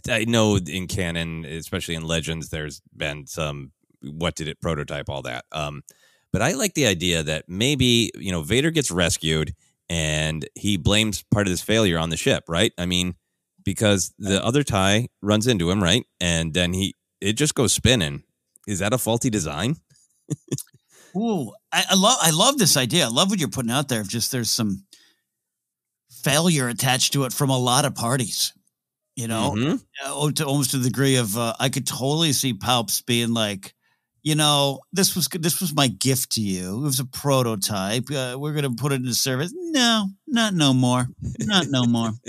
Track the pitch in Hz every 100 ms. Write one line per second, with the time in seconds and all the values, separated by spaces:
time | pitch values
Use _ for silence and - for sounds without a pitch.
0 | - 117 113 117 107 101 82 90 87 98
1 | 87 85 82 80 78 82 80 92 - 82
2 | 80 82 73 80 73 80 76 71 _ -
3 | 76 73 69 - 76 71 69 _ _ _
4 | 69 78 85 - 78 - 87 78 71 76
5 | 67 69 64 60 - 78 73 71 - _
6 | _ _ _ 92 123 262 - - 127 90
7 | 90 82 76 78 - 92 123 143 127 117
8 | 107 - 90 87 76 117 160 160 127 85
9 | 85 - 80 78 76 - _ _ - 85
10 | 78 76 78 78 - - 101 98 85 104
11 | 110 95 - 107 98 87 - 110 104 82
12 | 82 80 139 104 - 82 113 - 87 90
13 | 90 90 _ _ _ _ - 92 107 101
14 | - - 98 95 - 139 139 101 95 107
15 | 120 - 101 107 113 107 85 98 87 113
16 | - _ 87 82 82 80 87 92 98 -
17 | _ _ 98 110 147 - 110 - 107 127
18 | 76 71 - _ _ _ - 95 101 120
19 | 107 117 135 107 78 73 110 160 _ _
20 | _ _ - 147 _ 131 - _ _ _
21 | - 185 233 196 117 - _ 170 185 190
22 | 202 254 165 156 233 285 165 143 123 170
23 | 127 120 196 202 131 127 117 131 143 117
24 | 98 117 - 127 110 - 107 98 - -
25 | _ _ _ _ _ _ _ _ _ _
26 | _ - - 143 175 156 123 120 131 127
27 | - 143 127 - 143 131 123 123 143 -
28 | 117 131 107 - - - _ _ _ _
29 | _ - 113 113 98 101 135 269 - -
30 | 139 143 151 147 147 139 127 139 123 -
31 | 139 131 113 110 117 110 131 127 127 -
32 | 131 151 165 120 135 98 101 123 104 -
33 | - 117 117 113 107 98 - - _ _
34 | _ _ 147 156 151 147 143 135 - 185
35 | 185 190 147 185 165 - 180 151 135 95
36 | 131 131 - 113 101 92 90 104 147 131
37 | 131 - 143 135 120 107 - 104 95 120
38 | - 143 127 127 151 151 143 120 143 139
39 | 127 113 139 127 175 311 339 302 240 226
40 | 196 196 - 233 220 180 143 131 123 123
41 | 123 - - - 214 196 143 135 120 117
42 | 113 113